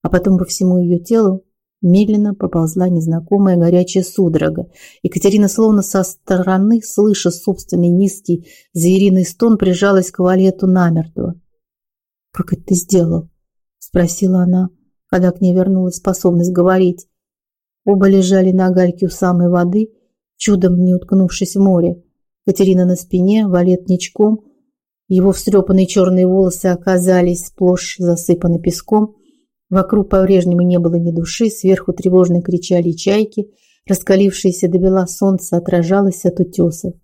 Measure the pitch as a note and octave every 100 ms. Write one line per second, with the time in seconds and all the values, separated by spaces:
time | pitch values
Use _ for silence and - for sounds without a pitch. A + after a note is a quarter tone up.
0 | - F3+ F#3+ F#3 F3+ - F#3 F3+ F3 F3
1 | F3 A3+ G#3 F#3 _ _ _ _ F3+ F#3
2 | G#3 G#3+ G#3 G3+ - E3 D#3+ E3+ F3+ E3+
3 | D#3+ E3 E3 G3+ G3 F3+ E3+ F3+ F3+ F#3+
4 | F#3 - F3 D#3+ D#3 D#3+ F3 _ - _
5 | F3+ F3 G3 G#3 G3+ G#3+ A3 G#3 F#3+ G3
6 | F#3 - - F#3 F#3 F#3+ G3+ A#3 - -
7 | G#3 G3+ F3+ F3 - F#3 - F3 F3 F3
8 | G3 - - E3+ - - _ E3+ E3+ F#3+
9 | G3+ F#3 F3 - A#3 G#3+ F#3 F3 G3+ F#3+
10 | F#3 - F3+ F#3 F#3+ - F#3 F#3 F3 D#3+
11 | E3 - F3 F3 _ _ _ _ _ _
12 | _ _ _ - E3+ E3+ - F3 - F#3+
13 | E3 E3 D#3+ _ _ _ _ _ - F3+
14 | E3+ - F#3+ F#3 F3+ F3+ F#3 _ _ _
15 | _ F#3 F3+ F3+ F3+ F3+ F#3 F#3 F3+ -
16 | - F3+ F#3 F3 F3 F3+ F3 F#3 F#3 F3
17 | - _ _ _ _ _ _ _ - G3
18 | G3 G3 F#3 F#3+ F#3 F#3 F#3 F3+ F3+ F3
19 | F3+ - F#3 F3+ F3 F3 F3 G#3 A3 _
20 | _ _ _ _ - G3+ F#3 F3+ F3+ F3+
21 | - F#3+ F3+ - F#3+ G3 G3 F3+ E3+ F3
22 | _ _ _ _ - G3 F#3+ F3+ F3+ F3+
23 | - F#3 F#3 G#3+ G#3 F3+ F3+ F3+ F3+ F3+
24 | - - G#3+ G#3+ _ _ _ _ _ _
25 | _ F#3 F#3+ F3+ - G3 F#3+ F#3+ F3+ G3+
26 | F3+ F#3 F#3 F#3+ F#3 E3+ F#3+ F3 F#3+ F#3
27 | F3+ F3+ F3 F3 - _ F3+ F3+ - -
28 | F3 E3+ - E3+ E3+ E3+ F3 F3 - G#3+
29 | G#3+ _ _ _ _ _ _ F#3+ F#3+ A3
30 | G3 F#3+ F#3+ F#3+ F3 F3 F3+ F3 E3+ E3+
31 | E3+ E3 E3+ - A3+ G#3+ F#3 F#3+ - F#3
32 | F#3+ F#3 F3 F3 F3 F3 F3 F3+ E3+ E3
33 | - G#3 G#3+ G#3+ G#3 _ _ _ - F#3+
34 | - F#3+ G3 F#3 F#3+ F3+ F3+ F3+ F#3+ F#3+
35 | F3+ - G3 F#3+ - F3 E3+ F3 E3 G3
36 | G3 F3+ F3+ F3+ F3+ - E3+ E3 F#3 -